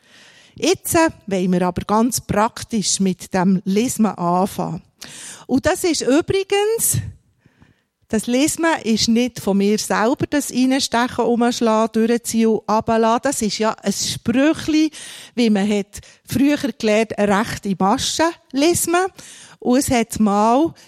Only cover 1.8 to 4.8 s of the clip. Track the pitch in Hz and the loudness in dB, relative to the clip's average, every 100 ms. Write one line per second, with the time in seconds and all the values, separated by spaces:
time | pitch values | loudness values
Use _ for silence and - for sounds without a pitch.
1.8 | - 214 240 - - 208 226 - - 226 | 0 0 0 -2 -4 0 0 -4 -6 -4
2.8 | - - 190 175 - 190 180 185 190 202 | -2 0 -2 -2 -4 0 2 2 0 -2
3.8 | 247 - 214 - 170 180 190 - 165 165 | 0 0 -2 0 0 0 0 -4 -8 -8